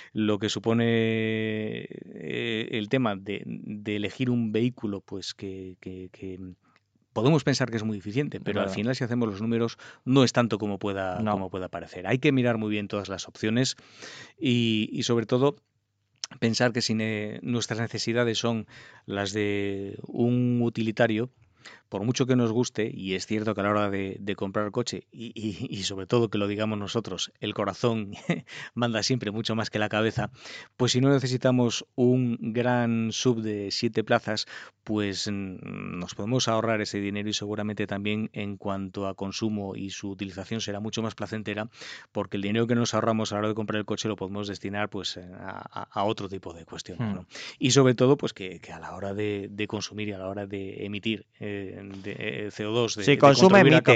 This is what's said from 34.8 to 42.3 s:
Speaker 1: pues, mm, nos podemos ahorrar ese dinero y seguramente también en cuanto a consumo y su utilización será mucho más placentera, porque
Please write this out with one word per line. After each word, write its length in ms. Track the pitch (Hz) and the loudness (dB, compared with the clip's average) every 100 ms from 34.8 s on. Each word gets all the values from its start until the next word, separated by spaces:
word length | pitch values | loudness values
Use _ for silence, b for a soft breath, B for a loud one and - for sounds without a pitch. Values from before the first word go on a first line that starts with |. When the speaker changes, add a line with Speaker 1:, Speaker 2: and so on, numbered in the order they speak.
Speaker 1:
pues, 460 | - 107 104 95 - | -4 -2 -2 -2 -4
mm, 720 | 101 95 92 - 98 98 90 | -4 -6 -10 -10 -10 -8 -8
nos 160 | 90 | -8
podemos 320 | - 101 127 117 | -8 -2 0 2
ahorrar 320 | 113 113 110 | 2 2 0
ese 200 | 104 104 | -2 -4
dinero 280 | 101 101 104 | -4 -4 -4
y 40 | |
seguramente 540 | 101 104 104 107 104 101 | -4 -4 -4 -4 -4 -4
también 440 | 101 104 107 110 | -4 -2 -2 -4
en 240 | - 101 98 | -6 -8 -6
cuanto 500 | 107 98 95 95 98 | -6 -4 -6 -4 -6
a 80 | |
consumo 600 | 95 98 95 110 107 98 | -4 -6 -4 -2 -2 -4
y 160 | 98 98 | -6 -8
su 200 | 92 101 | -8 -10
utilización 500 | 98 101 92 95 113 | -8 -8 -8 -8 -6
será 200 | 104 101 | -6 -6
mucho 220 | 107 104 | -6 -4
más 120 | 110 | -6
placentera, 540 | - 104 110 107 104 110 B B B - | -6 -8 -6 -6 -6 -6 B B B -8
porque 240 | - 98 | -6 -4